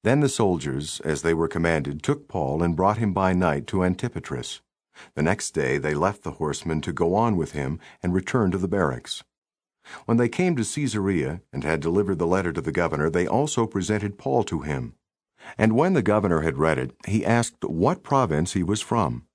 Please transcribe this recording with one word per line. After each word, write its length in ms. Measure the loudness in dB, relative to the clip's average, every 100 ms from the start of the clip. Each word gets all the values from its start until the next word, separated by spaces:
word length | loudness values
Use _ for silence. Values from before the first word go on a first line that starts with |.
Then 160 | 4 4
the 80 | 2
soldiers, 720 | 2 2 2 -2 -4 -6 -6
as 200 | -4 0
they 100 | 2
were 160 | 2 0
commanded, 540 | 0 2 2 -2 -4
took 260 | -2 -4 -4
Paul 340 | -4 -2 0
and 140 | 0 2
brought 220 | 2 2
him 160 | 0
by 180 | 2 2
night 340 | 4 2 0 -2
to 100 | 0
Antipatris. 840 | 0 0 -4 -6 -8 -8 -8 -14 _ _ _ -20 -12
The 80 | 0
next 300 | 0 0 -2
day 260 | -2 0 0
they 160 | 0
left 300 | 0 0 -2
the 80 | -10
horsemen 500 | -6 -4 -4 -4 -4
to 100 | -4
go 220 | -2 0
on 220 | 2 2 0
with 160 | -2
him 260 | -4 -4 -6 -10 -6
and 100 | -2
return 380 | -2 0 0 2
to 80 | 0
the 100 | 0
barracks. 560 | 2 2 0 -8 -14 -14 _ _ _ _ _ -20 -14
When 140 | 0 2
they 100 | 2
came 280 | 2 0 0
to 80 |
Caesarea 760 | -2 -2 -2 0 0 0 -2 -6 _
and 100 | -6
had 160 | -2 0
delivered 380 | 2 0 0 0
the 80 | 2
letter 260 | 2 0
to 80 | -4
the 120 | -4
governor, 360 | 0 0 0 0
they 180 | 0 0
also 400 | 0 0 -2 -2
presented 520 | -2 -2 -2 -2 -6
Paul 260 | -2 0
to 160 | 0 -4
him. 360 | -4 -6 -6 -14 _ _ _ _ -14 2
And 160 | 4
when 220 | 4 4
the 80 | 2
governor 400 | 2 2 2 2
had 160 | 2 2
read 180 | 2 2
it, 180 | -2 -8 -2
he 180 | 0
asked 400 | 2 0 0 _
what 380 | -6 0 0 0
province 500 | 0 0 2 0 0
he 100 | -2
was 200 | -2 -2
from. 420 | 0 0 0 -4 -12